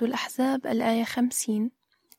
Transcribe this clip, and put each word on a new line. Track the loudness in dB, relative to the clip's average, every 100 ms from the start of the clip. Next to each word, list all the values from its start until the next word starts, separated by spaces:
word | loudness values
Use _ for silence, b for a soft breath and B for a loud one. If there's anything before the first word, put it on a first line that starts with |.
الْأَحْزَابِ، | -2 -2 -4 0 0 0 0
الآية | 0 2 2
خمسين. | 0 0 0 0 -2 0 0 -4 _ _ _